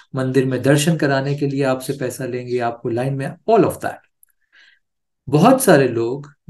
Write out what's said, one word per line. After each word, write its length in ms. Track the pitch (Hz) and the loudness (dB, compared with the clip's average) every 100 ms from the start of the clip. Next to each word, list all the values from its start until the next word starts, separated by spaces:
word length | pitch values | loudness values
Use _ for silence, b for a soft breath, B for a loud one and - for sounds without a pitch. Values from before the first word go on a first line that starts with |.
| _ 135 | _ -6
मंदिर 300 | 131 131 131 | -2 0 0
में 160 | 127 | 0
दर्शन 360 | 135 147 147 160 | 2 2 2 0
कराने 380 | 147 139 139 143 | 0 0 -2 -2
के 120 | 143 | -2
लिए 160 | 139 | -2
आपसे 300 | 135 131 - | -2 -2 -6
पैसा 320 | - 127 - 127 | -6 -6 -6 -8
लेंगे, 340 | 123 123 123 | -8 -6 -4
आपको 300 | 120 120 127 | -4 -6 -6
line 240 | 117 131 | -4 -4
में, 220 | 135 139 - - | -4 -8 -8 0
all 140 | 220 | 2
of 100 | 143 | 2
that। 220 | - - - _ _ _ _ b b b b _ _ _ _ - | -2 -10 -12 _ _ _ _ b b b b _ _ _ _ -2
बहुत 340 | 143 214 262 | 4 4 4
सारे 240 | 208 147 127 | 4 4 4
लोग 460 | 117 117 143 143 _ | 0 -4 -6 -12 _